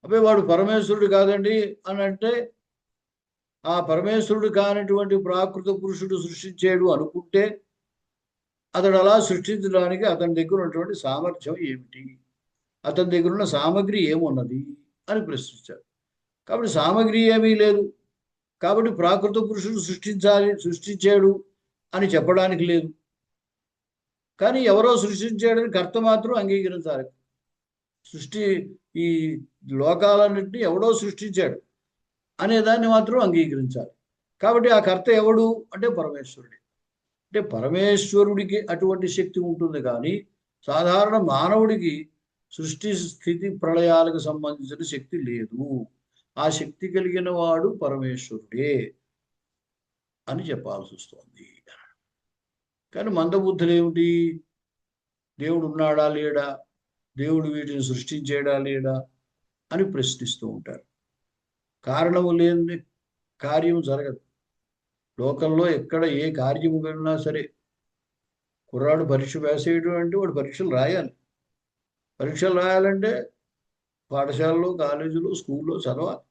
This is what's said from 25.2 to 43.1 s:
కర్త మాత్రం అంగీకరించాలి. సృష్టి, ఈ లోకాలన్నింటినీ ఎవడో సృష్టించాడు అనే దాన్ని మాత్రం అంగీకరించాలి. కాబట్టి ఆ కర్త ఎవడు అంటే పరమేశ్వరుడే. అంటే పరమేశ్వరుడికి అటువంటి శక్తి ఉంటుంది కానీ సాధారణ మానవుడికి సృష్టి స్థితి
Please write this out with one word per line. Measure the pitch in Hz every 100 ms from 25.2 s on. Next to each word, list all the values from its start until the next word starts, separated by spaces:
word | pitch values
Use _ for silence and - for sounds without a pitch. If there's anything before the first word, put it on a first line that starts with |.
| 226 214 226 226 233 -
కర్త | 226 226 220
మాత్రం | 220 220 240
అంగీకరించాలి. | 196 196 185 180 156 135 131 _ _ _ _ _ _ _ _ _ _
సృష్టి, | 156 131 214 202 190 190 - _ 165
ఈ | 170 165 160 - - _ 135 135
లోకాలన్నింటినీ | 147 175 202 202 202 196 190 233 196
ఎవడో | 175 226 220
సృష్టించాడు | 202 - 208 185 151 - _ _ _ _ _ _ _ -
అనే | 190 226 214
దాన్ని | 226 226
మాత్రం | 220 214 254 202
అంగీకరించాలి. | 165 156 135 127 123 - _ _ _ _ _
కాబట్టి | 208 233 240 214
ఆ | 196
కర్త | 185 247 220
ఎవడు | 214 226 226 226 -
అంటే | 190 233 185
పరమేశ్వరుడే. | 156 143 131 - 113 _ _ _ _ _ _ _ _
అంటే | 208 -
పరమేశ్వరుడికి | 113 131 175 202 202 202 202 202 202 190 208 202
అటువంటి | 175 190 185 185 190
శక్తి | 180 180 175
ఉంటుంది | 160 165 151 123
కానీ | 117 147 202 - _ _ _ -
సాధారణ | 151 175 185 208 214 170
మానవుడికి | 135 170 220 220 185 170 147 156 _ _ _ _ -
సృష్టి | 160 - 214 190
స్థితి | 170